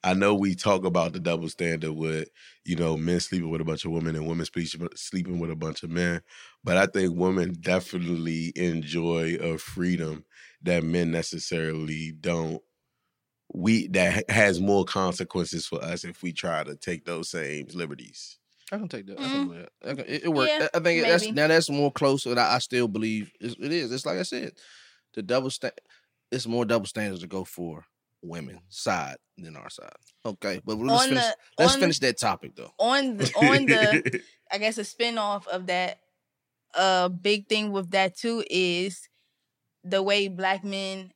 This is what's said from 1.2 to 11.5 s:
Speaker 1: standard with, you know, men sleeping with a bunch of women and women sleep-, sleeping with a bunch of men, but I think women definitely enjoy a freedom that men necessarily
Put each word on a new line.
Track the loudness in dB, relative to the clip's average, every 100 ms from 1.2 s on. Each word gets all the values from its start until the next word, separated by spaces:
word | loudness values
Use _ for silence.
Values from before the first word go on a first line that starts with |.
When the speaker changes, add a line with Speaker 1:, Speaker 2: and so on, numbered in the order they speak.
| -2 0 -2
Speaker 1:
standard | -2 -2 -2 -4
with, | -4 -2 -2 -6 _ -20 _
you | -6 0
know, | 0 0
men | 2 0
sleeping | 0 -2 -2
with | -2
a |
bunch | -2 -4
of | -2
women | -2 -2
and | -2 -2
women | -4 -4
sleep-, | -6 -6 -6 -10
sleeping | -10 -8 -4 -4 -4
with | -4
a | -4
bunch | -6 -8
of | -6
men, | 0 0 0 -6 -20 -20 _
but | 2 4
I | 4
think | 4 0 2
women | 2 2 0 -2
definitely | 0 0 0 -6 -4 -2 -2 -2 -4
enjoy | -2 -2 0 -4 -4 0 0 0 -2
a | -2 -4
freedom | -8 -4 0 0 -2 -6 -14 -20 -20 _
that | 0 0
men | 2 2 2
necessarily | 0 -4 -8 -6